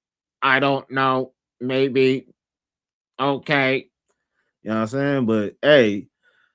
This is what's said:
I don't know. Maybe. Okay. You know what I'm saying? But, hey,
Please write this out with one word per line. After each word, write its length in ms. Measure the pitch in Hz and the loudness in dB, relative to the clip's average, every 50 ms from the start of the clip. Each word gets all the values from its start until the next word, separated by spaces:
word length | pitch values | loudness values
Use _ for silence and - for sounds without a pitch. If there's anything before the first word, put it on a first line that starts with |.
| _ _ _ _ _ _ _ - - | _ _ _ _ _ _ _ -4 0
I 160 | 135 131 131 | 2 2 4
don't 320 | 139 139 139 135 - - | 4 2 0 0 -4 -6
know. 420 | 123 135 135 135 131 131 131 127 _ _ _ _ _ - | -2 0 0 2 2 0 -2 -4 _ _ _ _ _ -10
Maybe. 680 | 120 127 131 131 135 139 120 135 131 131 131 131 - _ _ _ _ _ _ _ _ _ _ _ _ _ _ _ _ _ _ - | -6 -4 0 0 0 0 2 2 2 2 2 0 -4 _ _ _ _ _ _ _ _ _ _ _ _ _ _ _ _ _ _ -4
Okay. 720 | 127 143 139 123 - - 156 143 135 131 131 131 - _ _ _ _ _ _ _ _ _ _ _ _ _ _ _ - | -2 -2 -2 -4 -4 -2 0 0 2 2 0 -2 -4 _ _ _ _ _ _ _ _ _ _ _ _ _ _ _ -10
You 80 | 101 | -6
know 40 | 110 | -4
what 60 | 110 | -4
I'm 60 | 110 110 | -4 -2
saying? 380 | 113 135 139 143 143 139 127 | -2 -2 -2 0 0 0 0
But, 300 | 110 113 107 104 98 - - - | 0 0 0 0 -2 -6 -4 2
hey, 460 | 139 151 143 120 107 101 104 - _ _ _ _ _ _ _ _ _ _ | 2 2 2 2 -2 -2 -4 -8 _ _ _ _ _ _ _ _ _ _